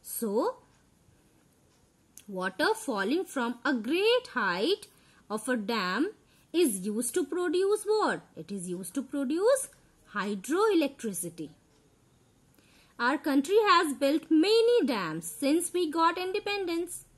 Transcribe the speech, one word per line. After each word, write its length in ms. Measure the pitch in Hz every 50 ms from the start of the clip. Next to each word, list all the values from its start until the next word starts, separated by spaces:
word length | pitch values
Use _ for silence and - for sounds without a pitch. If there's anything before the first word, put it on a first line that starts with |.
So, 540 | _ - - - 233 208 196 226 320 480 523 - _ _ _ _ _ _ _ _ _ _ _ _ _ _ _ _ _ _ _ _ _ _ _ _ _ _ _ _ _ _ _ - - -
water 460 | 196 180 185 190 - - 302 392 440
falling 500 | - - - 226 196 190 208 285 359 370
from 340 | - - 277 233 233 247 - _
a 100 | 285 277
great 540 | 233 202 233 311 359 403 453 480 508 508 -
height 540 | - 247 214 190 175 180 214 320 403 427 - - _ _ _ _ _ _ _ _
of 180 | 208 214 - 262
a 80 | 254
dam 560 | 233 202 196 233 220 185 180 185 220 311 403 - _ _ _ _ _ _ _
is 280 | - 330 359 269 202 190
used 340 | 180 214 208 220 247 - -
to 100 | 370 302
produce 600 | - 330 359 349 359 311 359 392 392 427 415 -
what? 360 | 403 427 427 381 277 190 156 - _ _
It 160 | - 160 -
is 160 | 202 196 170 180
used 260 | 175 180 190 - -
to 80 | 277
produce 640 | 262 - - 285 277 247 302 339 392 480 554 539 - - - _ _ _ _ _ _ _ -
hydroelectricity. 1400 | 208 185 208 208 190 185 - 302 370 427 440 403 330 294 277 277 - - 220 190 - - 170 165 - 156 - - _ _ _ _ _ _ _ _ _ _ _ _ _ _ _ _ _ _ _ _ _ _ _ _ _ _ _ _ -
Our 200 | 240 247 285 285
country 380 | - 320 269 285 277 311 403 453 427
has 280 | 415 359 339 349 302 269
built 360 | - 285 269 302 311 - -
many 560 | 320 311 320 403 440 466 453 466 480 480 330
dams 400 | 247 254 202 180 160 156 165 -
since 460 | - - - 285 262 302 349 339 -
we 180 | - 359 349 311
got 260 | 285 330 330 339 339
independence. 880 | 359 370 370 370 415 415 415 403 403 381 339 339 339 359 349 - - - _ _